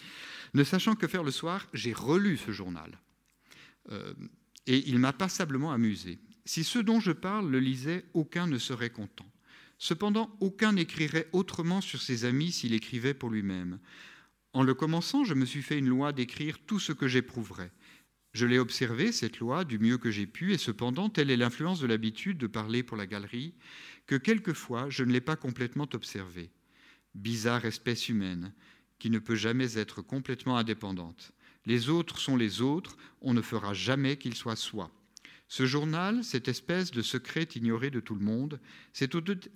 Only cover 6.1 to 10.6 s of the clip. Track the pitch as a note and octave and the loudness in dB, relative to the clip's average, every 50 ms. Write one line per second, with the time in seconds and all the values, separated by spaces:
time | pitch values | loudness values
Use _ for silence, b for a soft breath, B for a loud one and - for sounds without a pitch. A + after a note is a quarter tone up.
6.1 | F2 - - - - _ - - - E3 D#3+ - - A#3+ G#3+ G#3+ A3+ A3+ - F#3 | -12 -12 -14 -20 -20 _ -10 -6 -4 -2 -2 0 0 0 4 4 4 4 4 2
7.1 | D3+ - - F#3 G3+ G#3+ G3 D3+ C3 C3 C3 C3 C3 B2+ C3 D3+ F3 F3+ F3+ - | 0 0 -2 -4 -2 -2 0 2 2 4 4 2 0 -2 -2 -4 -4 -4 -6 -4
8.1 | - E3+ D3+ - - F3 F3+ E3+ C#3 A2+ - - C3 A#2 A#2+ A#2+ A#2 A2+ G#2 F#2+ | -2 -2 -2 0 -2 -2 0 0 0 0 -2 -4 -4 -2 -4 -4 -4 -6 -12 -12
9.1 | - - F#2+ G2 _ _ B B B B B B B B - - F3 D#3+ G#3 G#3 | -12 -16 -20 -20 _ _ B B B B B B B B -2 -2 0 2 2 2
10.1 | G#3 A3 A3+ A3 - - G3+ F#3+ F#3+ - | 2 2 0 -2 -4 -2 -2 -2 0 2